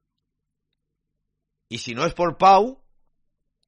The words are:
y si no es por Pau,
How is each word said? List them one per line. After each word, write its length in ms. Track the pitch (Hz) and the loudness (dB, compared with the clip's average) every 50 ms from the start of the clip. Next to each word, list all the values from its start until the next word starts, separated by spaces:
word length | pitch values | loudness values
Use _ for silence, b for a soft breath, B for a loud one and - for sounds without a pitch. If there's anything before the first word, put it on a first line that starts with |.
| _ _ _ _ _ _ _ _ _ _ _ _ _ _ _ _ _ _ _ _ _ _ _ _ _ _ _ _ _ _ _ _ _ - | _ _ _ _ _ _ _ _ _ _ _ _ _ _ _ _ _ _ _ _ _ _ _ _ _ _ _ _ _ _ _ _ _ -16
y 100 | 110 117 | -16 -14
si 180 | - 123 117 | -12 -12 -8
no 100 | 120 151 | -6 -6
es 80 | 170 - | -6 -4
por 240 | - 175 170 151 - | -4 -6 -6 -2 2
Pau, 460 | 180 190 196 190 208 254 269 - - _ _ _ _ _ _ _ _ _ _ _ _ _ _ _ _ | 4 4 6 4 2 0 -6 -14 -20 _ _ _ _ _ _ _ _ _ _ _ _ _ _ _ _